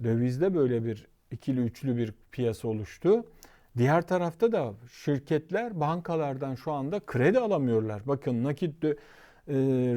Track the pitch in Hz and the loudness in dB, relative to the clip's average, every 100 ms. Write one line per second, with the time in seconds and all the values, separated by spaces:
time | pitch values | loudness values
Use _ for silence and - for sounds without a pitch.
0 | 117 117 123 127 185 180 131 120 113 107 | 0 2 0 2 0 2 2 2 -2 -6
1 | - _ _ 120 - 131 120 - 135 120 | -10 _ _ -10 -4 0 0 -2 -4 -2
2 | 113 104 _ - 120 110 117 110 101 - | -2 -4 _ -4 -2 -2 -4 -4 -6 -2
3 | 165 220 233 - - - _ 120 127 160 | 2 2 0 -16 -20 -20 _ 0 4 4
4 | 170 185 170 160 233 220 131 101 120 - | 2 -2 -2 0 0 2 -2 -6 -16 -8
5 | - 143 135 156 151 196 240 185 147 170 | -2 -2 0 -2 -2 -4 -4 -2 -2 -2
6 | 170 165 147 131 135 127 - 147 135 196 | -2 -2 -2 -4 -6 -6 -4 -4 -4 -6
7 | - 123 131 247 226 185 131 113 110 104 | -4 2 4 4 2 0 2 2 0 -6
8 | 117 139 135 120 127 147 175 143 156 147 | -4 -4 -2 -2 -2 -2 -4 -2 -2 -2
9 | - - - - - 139 135 131 127 | -8 -20 -20 -20 -4 0 2 2 2